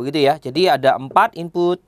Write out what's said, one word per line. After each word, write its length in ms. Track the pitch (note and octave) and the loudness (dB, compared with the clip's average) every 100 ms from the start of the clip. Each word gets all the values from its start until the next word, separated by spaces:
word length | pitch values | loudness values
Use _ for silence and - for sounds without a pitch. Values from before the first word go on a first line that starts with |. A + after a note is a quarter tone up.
begitu 240 | B2+ D3+ | -4 0
ya. 160 | C3+ D3+ | 0 0
Jadi 240 | C3+ D#3 | -4 -2
ada 320 | F#3 C#3+ C3 A#2+ | 0 2 2 0
empat 400 | C3 - A3+ - | 0 0 0 -2
input 400 | E3+ F3 F3 F3+ | -8 -2 -2 -2